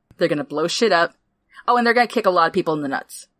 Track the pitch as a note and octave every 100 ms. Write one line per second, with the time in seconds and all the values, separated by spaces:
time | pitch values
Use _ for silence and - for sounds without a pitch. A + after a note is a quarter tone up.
0 | _ - E3+ D3 C3+ D3 E3 - A3+ E3+
1 | E3+ _ _ _ _ - - A#3+ A#3 A#3
2 | A#3 A#3 G3+ F3+ E3 F3+ E3+ D#3 C#3+ C3+
3 | - - -